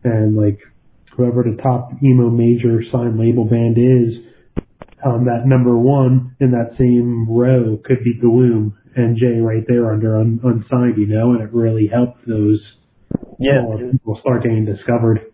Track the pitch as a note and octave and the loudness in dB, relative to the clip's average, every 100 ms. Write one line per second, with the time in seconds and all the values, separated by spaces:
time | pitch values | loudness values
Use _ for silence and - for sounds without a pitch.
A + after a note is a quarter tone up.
0 | B2 A2+ G#2+ G#2+ G#2 G2 - _ _ _ | -2 0 0 2 0 -2 -10 _ _ _
1 | _ - B2 A#2+ A#2+ G#2+ C3+ B2 - - | _ -4 -2 0 -2 -2 -2 -2 -6 -2
2 | C3+ B2 A#2+ A#2 A#2 A#2+ A#2 A2+ A2+ B2+ | 2 4 4 2 2 2 2 0 -2 -4
3 | A#2+ A2 A2+ A#2 A2 A#2 A#2 A2+ B2 B2+ | -2 0 0 0 0 0 0 2 4 4
4 | A#2 A2+ - _ _ - - _ - _ | 2 -4 -14 _ _ -14 -14 _ -20 _
5 | C#3 A#2 B2 A#2 B2 C3 B2 A#2+ B2+ C#3 | -4 0 0 0 2 2 2 2 2 2
6 | C3 C3 B2 - C3+ B2 A2+ - B2+ A#2+ | 2 2 -2 -2 0 0 -4 -2 2 2
7 | A#2+ A#2 A2+ A2+ B2 B2+ A2+ G#2+ - C3 | 0 -2 -2 0 2 2 0 -4 -2 -2
8 | A#2 A#2+ A#2+ A#2 B2+ A2+ G#2+ G#2 _ - | -2 0 2 4 4 2 -2 -6 _ -4
9 | A#2 A#2 B2 A#2 A2+ A2 A2 A#2+ A2+ G#2+ | -2 0 0 0 0 -2 0 0 0 -2
10 | A2 A2 A2+ A2+ B2 A2+ G#2+ B2+ B2 A2 | 0 0 0 0 -2 -2 -2 0 0 0
11 | G#2 G#2+ A#2 A#2+ G#2+ A#2 A2+ A2+ G#2 A#2 | -2 0 0 0 -2 -2 -2 0 -2 0
12 | B2 - - A2 G#2 G#2+ - _ _ _ | -2 -6 -8 -2 0 0 -4 _ _ _
13 | _ - - - C3 C#3 A#2 A2 B2 C3 | _ -12 -10 -6 0 0 0 -8 -4 -4
14 | - G#2+ - A#2+ A#2+ A2 G#2+ G2 - A#2+ | -4 -6 -2 -2 0 -2 -2 -6 -4 -2
15 | A2+ G#2+ - | 0 -2 -4